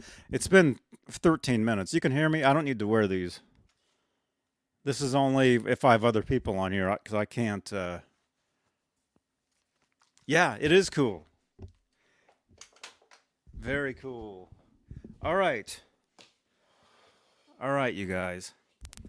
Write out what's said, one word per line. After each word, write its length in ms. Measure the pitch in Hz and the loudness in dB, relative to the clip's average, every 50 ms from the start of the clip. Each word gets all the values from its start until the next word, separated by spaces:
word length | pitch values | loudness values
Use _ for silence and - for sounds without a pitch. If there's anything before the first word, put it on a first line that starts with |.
| - - - - - - | -18 -20 -20 -20 -10 -8
it's 160 | - 131 - - | -6 -6 0 4
been 320 | 180 190 170 147 113 - _ _ - - _ - | 6 6 6 6 4 0 _ _ -20 -20 _ -20
thirteen 560 | - - - 175 160 - - - 123 110 110 | -8 0 2 2 2 2 0 0 0 0 2
minutes. 280 | 117 113 98 92 - - | 0 0 -2 -2 -2 -2
You 60 | 165 | -2
can 140 | - 156 127 | 0 0 0
hear 160 | 147 156 156 | 0 0 0
me? 120 | 156 160 | 0 2
I 120 | 135 135 139 | 2 2 2
don't 100 | 160 156 | 2 0
need 160 | 139 131 104 | -2 -4 -4
to 80 | 104 104 | -2 2
wear 200 | 110 113 107 95 | 2 4 4 2
these. 340 | 95 92 90 87 - - - _ _ _ _ _ _ _ _ _ _ _ _ _ _ _ _ _ _ _ _ _ _ _ _ _ _ _ - | 0 -2 -4 -6 -10 -14 -20 _ _ _ _ _ _ _ _ _ _ _ _ _ _ _ _ _ _ _ _ _ _ _ _ _ _ _ -6
This 160 | 139 135 - | -6 -4 -4
is 120 | 143 131 131 | -2 0 0
only 420 | 139 139 135 135 135 131 127 123 | 2 2 2 2 4 4 4 4
if 280 | 117 107 - 123 - - | 4 2 -2 -2 2 4
I 80 | 131 | 4
have 140 | 120 110 107 | 6 6 4
other 180 | 120 110 110 101 | 2 2 0 0
people 340 | - 139 120 - 117 98 95 | 0 -2 -2 -2 -4 -4 -2
on 140 | 95 92 | -2 -2
here, 260 | 95 98 92 92 101 - - | -2 -2 0 0 -2 -4 -4
'cause 100 | - 107 | -6 -4
I 120 | 104 104 | -4 -4
can't, 480 | - - 123 117 107 104 98 - - 107 | -4 -4 -4 -4 -4 -4 -6 -8 -8 -8
uh... 260 | 98 90 87 90 85 - _ _ _ _ _ _ _ _ _ _ _ _ _ _ _ _ _ _ _ _ _ _ _ _ _ _ _ _ _ _ _ _ _ _ _ _ _ _ _ _ _ _ _ _ | -8 -6 -8 -8 -12 -14 _ _ _ _ _ _ _ _ _ _ _ _ _ _ _ _ _ _ _ _ _ _ _ _ _ _ _ _ _ _ _ _ _ _ _ _ _ _ _ _ _ _ _ _
Yeah, 300 | - 135 165 180 147 110 104 | 0 2 2 2 2 0 -2
it 100 | 139 151 | 2 4
is 180 | 170 190 185 - | 4 4 4 2
cool. 380 | - 151 139 117 95 78 76 _ _ _ _ _ _ - - - _ _ _ _ _ _ _ _ _ _ _ _ _ _ _ _ _ _ - - _ _ - - - _ _ _ - _ _ _ _ _ _ - - - | 0 0 0 0 -2 -6 -12 _ _ _ _ _ _ -20 -20 -20 _ _ _ _ _ _ _ _ _ _ _ _ _ _ _ _ _ _ -20 -20 _ _ -20 -20 -20 _ _ _ -20 _ _ _ _ _ _ -20 -18 -12
Very 340 | 110 120 135 143 143 135 123 | -8 -6 -4 -4 -4 -6 -8
cool. 560 | - - 131 127 117 110 107 98 92 90 - - - _ _ _ _ _ _ - - - - - - | -10 -12 -14 -12 -12 -14 -16 -16 -18 -20 -20 -20 -20 _ _ _ _ _ _ -20 -20 -18 -20 -16 -10
All 140 | - 147 170 | -6 -2 0
right. 460 | 196 190 170 135 110 95 - - - - _ _ _ _ _ _ - - _ _ _ _ _ _ _ _ _ _ _ _ _ _ _ _ _ _ _ _ _ _ _ _ _ _ _ | 0 0 0 0 -2 -6 -12 -16 -18 -18 _ _ _ _ _ _ -20 -20 _ _ _ _ _ _ _ _ _ _ _ _ _ _ _ _ _ _ _ _ _ _ _ _ _ _ _
All 100 | 123 135 | -6 -4
right, 220 | 139 139 131 123 87 | -2 -2 -2 -2 -4
you 120 | 92 101 | -6 -6
guys. 480 | 90 92 92 92 92 90 92 90 - - _ _ _ _ _ - - - - - | -6 -4 -4 -4 -6 -8 -10 -14 -16 -20 _ _ _ _ _ -20 -20 -18 -18 -20